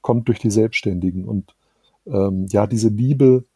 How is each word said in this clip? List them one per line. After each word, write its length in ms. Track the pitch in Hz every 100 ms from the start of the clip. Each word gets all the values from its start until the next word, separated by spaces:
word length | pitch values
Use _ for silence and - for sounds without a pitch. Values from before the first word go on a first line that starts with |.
kommt 280 | - 120 117
durch 100 | 117
die 120 | 113
Selbstständigen. 760 | 104 113 - 104 90 92 92 92
Und, 280 | 104 - _ _ _ _ _ -
ähm, 400 | 107 98 95 95
ja, 180 | 101 104
diese 220 | 113 110
Liebe 560 | 104 127 143 135 127 127